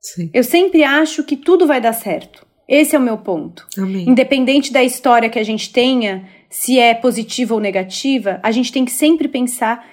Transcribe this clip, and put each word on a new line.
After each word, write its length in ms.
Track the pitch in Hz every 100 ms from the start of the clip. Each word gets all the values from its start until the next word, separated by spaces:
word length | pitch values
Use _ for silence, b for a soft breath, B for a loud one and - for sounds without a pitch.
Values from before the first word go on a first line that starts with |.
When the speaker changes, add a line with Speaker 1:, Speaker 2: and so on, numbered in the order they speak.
Speaker 1:
Sim. 280 | - - 165
Speaker 2:
Eu 80 | 233
sempre 400 | 247 339 370 339
acho 400 | 285 285 311 -
que 120 | 294 277
tudo 300 | - 359 339
vai 140 | 269
dar 120 | 226
certo. 520 | 220 202 170 - _ _ _ -
Esse 280 | 277 294 302
é 20 |
o 40 |
meu 160 | 247 220
ponto. 480 | - 170 170 - - -
Speaker 1:
Amém. 300 | 190 190 175
Speaker 2:
Independente 640 | 247 254 269 254 277 269
da 100 | 262
história 460 | 254 - 262 240 226
que 100 | 226
a 40 |
gente 260 | 220 220 -
tenha, 520 | - 254 254 214 190 190 B B
se 300 | - - 254
é 160 | 233
positiva 600 | 226 254 208 226 - 233
ou 60 | 226
negativa, 800 | 208 190 190 - 269 262 196 180
a 80 | 220
gente 220 | 226 247
tem 120 | 269
que 80 | 247
sempre 360 | - 302 320 285
pensar 560 | 254 247 - 226 240 B